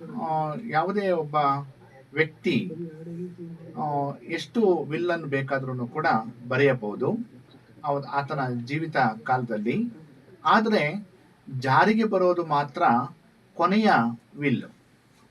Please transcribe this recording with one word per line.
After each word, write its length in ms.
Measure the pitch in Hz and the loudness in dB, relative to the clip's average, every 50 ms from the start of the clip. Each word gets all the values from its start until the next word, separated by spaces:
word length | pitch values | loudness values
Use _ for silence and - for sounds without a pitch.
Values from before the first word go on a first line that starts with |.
| 165 156 - - 165 | -16 -12 -8 -6 -4
ಆ, 320 | 160 156 156 156 151 151 120 117 151 | -2 0 0 0 -2 -4 -6 -6 -4
ಯಾವುದೇ 420 | 151 156 175 185 196 208 196 190 | 0 0 0 0 0 0 0 0
ಒಬ್ಬ 260 | 175 160 151 147 151 151 147 143 139 139 143 - - - - - - - - _ 135 | 0 0 -2 -2 0 2 2 2 2 0 -4 -8 -14 -20 -20 -20 -20 -20 -20 _ -2
ವ್ಯಕ್ತಿ, 580 | 151 160 156 - - - 185 143 110 92 165 160 165 175 160 156 156 165 170 170 170 180 180 175 180 175 165 170 160 165 - - 156 | -2 -2 -2 -4 -4 -2 0 0 0 -2 -4 -8 -10 -12 -12 -12 -14 -14 -12 -10 -10 -10 -10 -12 -14 -14 -14 -16 -16 -18 -14 -10 -8
ಆ, 320 | 156 151 147 143 139 143 139 - - - | -6 -4 -2 -2 -4 -4 -6 -10 -10 -8
ಎಷ್ಟು 540 | 160 165 - - - 240 214 190 175 156 135 | -8 -8 -8 -4 0 2 4 4 4 2 0
ವಿಲ್ 280 | 139 156 165 175 175 | -4 -4 -2 -2 -2
ಅನ್ನು 160 | 170 165 160 | -2 -2 -4
ಬೇಕಾದ್ರೂ 600 | 143 135 135 135 135 139 131 131 131 127 127 120 | -4 -2 -2 -2 -2 -2 -4 -4 -4 -6 -6 -6
ಕೂಡ 200 | 120 - 156 151 - - - - - - - 120 120 | -6 -4 -2 0 2 2 0 0 -4 -10 -14 -8 -4
ಬರೆಯಬಹುದು 680 | 131 131 143 139 131 131 104 104 98 - 127 151 214 233 - - - - - - - - _ - - - - | 2 4 4 4 4 2 -2 -6 -4 -2 -2 -2 -2 -2 -4 -8 -14 -20 -20 -20 -20 -20 _ -20 -18 -8 -4
ಅವ-, 220 | 147 143 143 139 | -4 -2 -2 -4
ಆತನ 340 | - 143 143 139 139 156 143 135 127 123 120 120 | -4 -4 -4 -4 -4 -4 -4 -2 -2 -4 -6 -6
ಜೀವಿತ 320 | 120 147 160 165 - - 147 127 113 110 - - | -6 -6 -6 -4 -2 0 2 2 2 0 -2 -2
ಕಾಲದಲ್ಲಿ. 600 | 135 127 127 120 113 110 104 104 120 160 208 240 240 - - - - - - - - - - - | -2 0 0 0 -2 -4 -2 -2 -2 -2 -2 -2 -4 -6 -10 -18 -20 -20 -20 -20 -20 -14 -4 2
ಆದ್ರೆ 640 | 160 190 220 220 226 214 175 147 147 175 208 - - _ - _ _ _ _ _ - 135 127 | 4 4 4 6 4 2 2 2 0 -2 -6 -8 -12 _ -20 _ _ _ _ _ -10 -8 -4
ಜಾರಿಗೆ 460 | 131 135 131 135 185 208 220 220 220 | 0 4 4 6 6 6 6 4 2
ಬರೋದು 400 | 214 196 185 180 180 175 175 165 | 2 2 4 4 4 4 2 0
ಮಾತ್ರ 380 | 156 147 143 143 143 - 170 170 - 120 120 127 - - - _ _ _ _ _ _ - | 0 0 0 0 0 0 2 4 4 4 4 0 -2 -8 -16 _ _ _ _ _ _ -2
ಕೊನೆಯ 360 | - 165 185 196 220 220 202 214 254 - - 233 - - _ - | 0 2 4 4 4 6 6 6 6 4 2 -2 -4 -10 _ -8
ವಿಲ್. 260 | 143 147 135 117 92 - - - _ _ _ _ _ _ _ _ _ _ _ | -4 0 0 0 0 -2 -6 -16 _ _ _ _ _ _ _ _ _ _ _